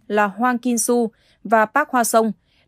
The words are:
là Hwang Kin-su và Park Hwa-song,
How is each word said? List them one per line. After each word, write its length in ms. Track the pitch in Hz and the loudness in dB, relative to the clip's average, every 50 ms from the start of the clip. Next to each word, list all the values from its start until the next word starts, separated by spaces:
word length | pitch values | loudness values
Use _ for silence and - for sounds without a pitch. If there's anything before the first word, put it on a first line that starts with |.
| _ | _
là 240 | - 208 208 208 202 190 202 | -4 -2 0 0 0 -2 -2
Hwang 200 | 240 254 247 233 | -2 -2 -2 -2
Kin-su 500 | - 254 240 226 - - 240 240 233 214 - _ _ _ _ _ - | -2 -2 -2 -2 0 0 0 0 0 -2 -6 _ _ _ _ _ -4
và 220 | 196 220 220 214 | 0 2 2 2
Park 220 | 214 - 277 302 294 | 2 0 -2 -2 0
Hwa-song, 440 | - 254 233 - - 226 226 220 196 _ _ _ _ _ _ | 0 -2 0 2 2 0 0 0 -4 _ _ _ _ _ _